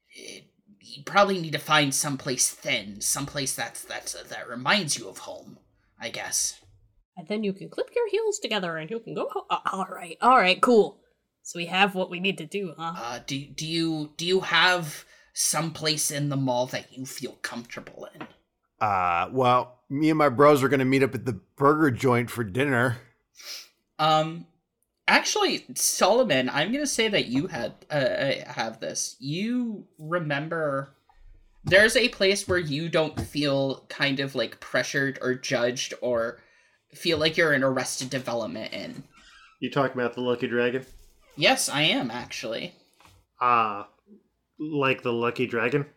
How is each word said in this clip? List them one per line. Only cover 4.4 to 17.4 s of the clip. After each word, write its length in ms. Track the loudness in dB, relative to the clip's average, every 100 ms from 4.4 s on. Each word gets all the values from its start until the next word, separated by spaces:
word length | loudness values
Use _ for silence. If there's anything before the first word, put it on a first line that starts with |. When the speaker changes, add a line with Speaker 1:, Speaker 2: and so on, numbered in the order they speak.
| -10
Speaker 1:
reminds 500 | -4 0 2 2 -4
you 100 | -6
of 100 | -14
home, 400 | -14 -14 -18 -20 _ _ _ _
I 80 | -10
guess. 520 | -8 -4 -4 -4 -6 _ _ _ _ _ -18
Speaker 2:
And 120 | -8
then 160 | -4
you 80 | -4
can 160 | -6 -10
clip 200 | -8 -4
your 140 | -2 0
heels 300 | 0 0 -2
together 380 | -4 -4 -4 -6
and 140 | -8
you 80 | -10
can 140 | -8
go 140 | -6 -6
ho-, 160 | -6 -4
uh, 80 | -2 -2
all 140 | -4 -6
right, 260 | -8 -14 0
all 140 | 6 6
right, 220 | 6 4
cool. 400 | 6 6 6 -2 _ _ _ _
So 160 | -14 -10
we 80 | -4
have 280 | 2 2
what 160 | 2 -4
we 100 | -2
need 180 | -2 -2
to 80 | -6
do, 280 | -6 -6 -6
huh? 160 | -8 -8
Speaker 1:
Uh, 220 | -8 -10 -8
do, 120 | -8 -8
do 200 | -10 -4
you, 460 | 0 0 -2 -6 -6
do 100 | 0
you 140 | 0
have 640 | 2 4 6 4 -2 -10 -18 -20 _
someplace 800 | -4 -2 0 -2 -2 -2 0 -2
in 180 | -2 -2
the 80 | 0
mall 300 | 0 0 -2
that 260 | -4 -10 -14
you 100 | -12
feel 260 | -10 -12 -10